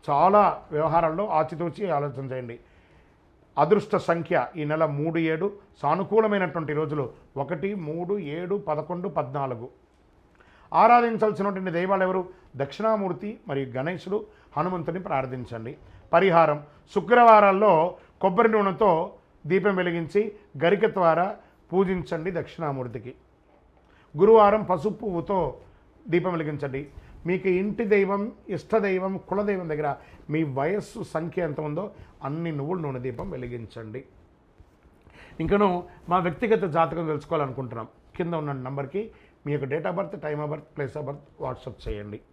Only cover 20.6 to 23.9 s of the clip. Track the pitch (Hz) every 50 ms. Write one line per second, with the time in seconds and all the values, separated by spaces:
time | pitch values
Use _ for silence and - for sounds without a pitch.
20.6 | 156 170 196 190 220 214 - 190 180 165 160 160 180 202 - - - _ _ _
21.6 | _ _ 170 185 196 180 190 180 160 - 175 160 156 190 180 165 131 - - -
22.6 | 165 147 139 131 127 120 110 123 107 123 - _ _ _ _ _ _ _ _ _
23.6 | _ _ _ _ _ _